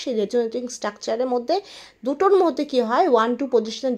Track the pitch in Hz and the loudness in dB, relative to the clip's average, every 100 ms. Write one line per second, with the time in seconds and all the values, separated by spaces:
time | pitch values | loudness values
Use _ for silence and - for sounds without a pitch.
0 | - 220 202 240 226 247 247 - 208 208 | -4 -2 0 0 -2 -4 -8 -8 -8 -8
1 | - 226 262 247 240 359 - - - _ | -6 -2 -2 -2 0 -2 -2 -14 -20 _
2 | 226 285 381 381 349 262 294 254 220 254 | -6 0 4 4 4 0 -2 -2 2 2
3 | 349 240 226 240 269 233 220 220 262 | 4 4 2 -2 0 0 0 -4 -2